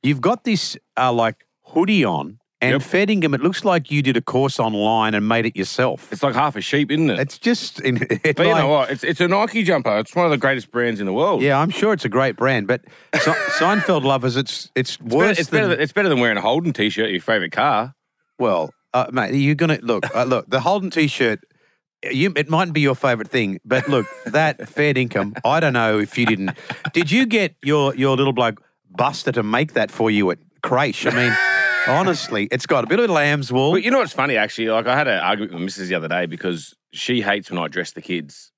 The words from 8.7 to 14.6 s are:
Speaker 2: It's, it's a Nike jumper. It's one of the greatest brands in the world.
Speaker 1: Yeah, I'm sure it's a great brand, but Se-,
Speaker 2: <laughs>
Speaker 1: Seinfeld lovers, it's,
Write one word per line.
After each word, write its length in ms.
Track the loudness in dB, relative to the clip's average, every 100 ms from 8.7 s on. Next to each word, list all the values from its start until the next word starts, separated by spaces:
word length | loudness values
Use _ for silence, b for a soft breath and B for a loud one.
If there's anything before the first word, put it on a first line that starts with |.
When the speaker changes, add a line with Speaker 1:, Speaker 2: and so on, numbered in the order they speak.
| 2 2
Speaker 2:
It's, 120 | -2
it's 160 | -4 -2
a 80 | 0
Nike 340 | 2 0 0
jumper. 340 | 0 0 2 -2
It's 180 | -2 0
one 80 | 2
of 60 |
the 60 | 2
greatest 340 | 0 -2 -4
brands 300 | -2 -2 -2
in 40 | -2
the 60 |
world. 280 | 0 0 2
Speaker 1:
Yeah, 180 | 2 2
I'm 100 | 0
sure 220 | 0 0
it's 140 | 0 0
a 40 |
great 280 | 0 0 0
brand, 280 | 0 0 0
but 140 | -2 -4 B B
Se-, 180 | -2 0
Speaker 2:
<laughs> 160 | 0 -2 0
Speaker 1:
Seinfeld 440 | 2 2 2 0
lovers, 340 | 2 2 0 -2
it's, 340 | -4 -8